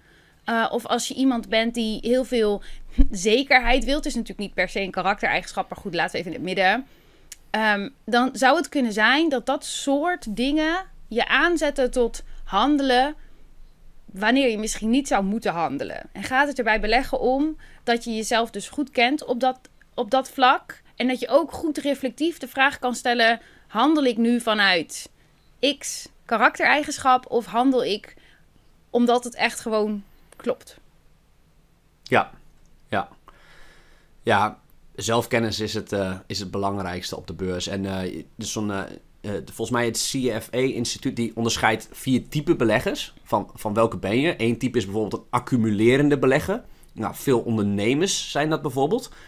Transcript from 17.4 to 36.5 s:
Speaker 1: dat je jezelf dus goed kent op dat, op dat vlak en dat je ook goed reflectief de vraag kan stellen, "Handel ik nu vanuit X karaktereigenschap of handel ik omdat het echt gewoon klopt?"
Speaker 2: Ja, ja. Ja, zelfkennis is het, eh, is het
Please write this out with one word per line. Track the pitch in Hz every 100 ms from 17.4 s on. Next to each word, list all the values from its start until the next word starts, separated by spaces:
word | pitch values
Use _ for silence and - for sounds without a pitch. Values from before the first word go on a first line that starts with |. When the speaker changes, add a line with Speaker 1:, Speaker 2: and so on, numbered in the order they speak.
| 311 311 - -
Speaker 1:
dat | - 233
je | 233 220
jezelf | 214 226 233
dus | 202 -
goed | - 285
kent | - 240 302 -
op | 240
dat, | 254 254 - _ _
op | - 214
dat | 262 262
vlak | - 254 330 - - _ -
en | 247
dat | 254
je | -
ook | 285 302
goed | - 320 294
reflectief | 285 269 254 - 330 320
de | 254
vraag | 269 269 269
kan | 247 233
stellen, | 247 240 226 226 - - _
"Handel | 214 277 311
ik | 262 220
nu | 233 240
vanuit | 226 214 196 180 - - - _ _ _ _ _ 277 285
X | - - - _ -
karaktereigenschap | 220 277 - 269 277 302 - 262 254 -
of | 233 240
handel | 226 262 254 156
ik | 202 - - - _ _ _ _ _ _
omdat | 240 240 240
het | 240 233
echt | 226 -
gewoon | 233 214 214 208 - _ _ -
klopt?" | - - - - - _ _ _ _ _ _ _ _ _ _ _
Speaker 2:
Ja, | - 120 - - - - - - _
ja. | 101 - - - - - - - - - - _ _
Ja, | 117 101 107 - _ - - -
zelfkennis | 101 117 120 117 113 101
is | 107
het, | 110 95
eh, | 101 92 92 -
is | 104
het | 95